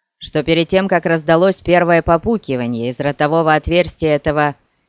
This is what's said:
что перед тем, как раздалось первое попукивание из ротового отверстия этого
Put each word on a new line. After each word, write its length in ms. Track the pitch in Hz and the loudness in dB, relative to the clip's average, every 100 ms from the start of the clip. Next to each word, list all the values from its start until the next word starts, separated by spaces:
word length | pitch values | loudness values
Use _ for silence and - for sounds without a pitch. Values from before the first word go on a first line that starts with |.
| _ _ | _ _
что 260 | - 156 | -8 -6
перед 240 | 143 165 165 | 0 0 0
тем, 180 | 185 196 | 0 0
как 180 | 180 | 0
раздалось 560 | 175 165 151 165 190 190 | 0 -2 0 2 2 0
первое 400 | - 175 170 170 | 0 2 4 2
попукивание 920 | 160 165 208 226 - 131 120 120 120 | 2 0 0 -4 -4 -4 -4 -4 -6
из 100 | 123 | -4
ротового 540 | 143 139 147 160 160 | -6 -2 0 0 2
отверстия 600 | 156 - 170 170 - 156 | 0 0 0 -2 -2 -2
этого 400 | 147 156 147 147 143 _ _ | 0 0 -2 -2 -4 _ _